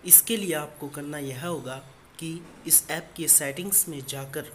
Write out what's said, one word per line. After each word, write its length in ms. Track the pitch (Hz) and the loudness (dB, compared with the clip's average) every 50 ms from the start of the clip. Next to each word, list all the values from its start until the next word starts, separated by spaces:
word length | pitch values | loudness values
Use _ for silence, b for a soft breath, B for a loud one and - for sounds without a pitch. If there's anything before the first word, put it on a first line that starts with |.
| - | 4
इसके 320 | 180 165 - - - 226 214 | 8 6 6 8 6 -2 -2
लिए 160 | 196 180 160 | 0 -2 -2
आपको 340 | 151 147 147 - - 151 139 | -2 -4 -6 -10 -12 -12 -12
करना 300 | 139 147 143 147 151 147 | -10 -10 -8 -8 -8 -6
यह 280 | 143 135 131 127 151 175 | -6 -6 -8 -6 -4 -4
होगा 280 | 170 147 123 127 131 135 135 - - - - - _ - | -4 -4 -6 -8 -10 -10 -12 -18 -20 -20 -20 -20 _ -10
कि 100 | 165 165 165 170 175 - - - - - | -8 -8 -8 -8 -10 -14 -20 -14 0 4
इस 220 | 160 - - - | 4 4 4 2
ऐप 220 | 151 165 160 - - - | -4 -4 -4 -8 -8 -6
की 100 | 165 147 | 2 4
settings 600 | - - 151 139 135 151 180 196 196 - - 170 | 4 4 4 2 -4 -4 -4 2 2 2 2 2
में 120 | 160 139 131 | -4 -10 -8
जाकर 400 | 123 - 139 139 135 139 151 139 - | -8 -8 -8 -8 -8 -8 -8 -8 -10